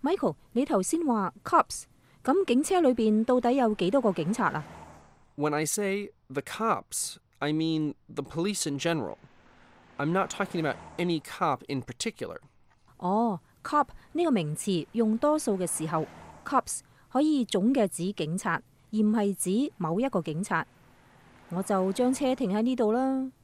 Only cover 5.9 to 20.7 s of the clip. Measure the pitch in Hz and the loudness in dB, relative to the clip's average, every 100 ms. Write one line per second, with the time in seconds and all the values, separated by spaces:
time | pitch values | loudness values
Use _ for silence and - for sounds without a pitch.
5.9 | 196 202 _ _ 131 - - 220 139 - | -2 -6 _ _ -8 -6 -4 -2 -2 -4
6.9 | - - - _ _ 147 156 160 160 151 | -8 -8 -10 _ _ -2 0 0 0 -2
7.9 | - - - 135 156 190 196 160 139 170 | -6 -10 -10 -8 -4 -4 -2 -4 -2 -2
8.9 | 165 92 - - - - - - - - | -2 -4 -8 -18 -20 -20 -20 -20 -20 -18
9.9 | - 143 185 190 - 196 175 156 123 - | -4 0 0 -2 -4 -4 -2 -2 -4 -10
10.9 | - 175 165 - - 170 131 - 139 - | -4 -2 -2 -4 -2 -2 -2 -4 -6 -6
11.9 | 123 233 - 92 80 - _ _ _ _ | -8 -8 -6 -10 -10 -16 _ _ _ _
12.9 | - 180 208 233 185 _ _ - 294 269 | -6 0 2 2 -2 _ _ 0 0 0
13.9 | - - 311 339 220 151 156 - 180 - | -4 -8 0 2 2 0 -4 -2 -2 -2
14.9 | 226 220 226 294 302 254 196 175 - 156 | 0 0 2 2 2 0 -2 -2 -2 -2
15.9 | 160 156 - - - - 277 - - _ | -2 -4 -10 -20 -16 0 0 0 -10 _
16.9 | _ _ 254 302 294 226 202 208 269 202 | _ _ 2 4 2 2 2 2 4 2
17.9 | - 180 208 156 175 196 165 _ _ _ | 0 -6 -4 -4 -2 -2 -4 _ _ _
18.9 | 214 214 220 202 190 185 208 294 - 170 | 2 2 4 0 0 0 0 -2 -4 -2
19.9 | 175 262 185 160 156 202 165 - | 0 0 -2 -2 -6 -2 -2 -4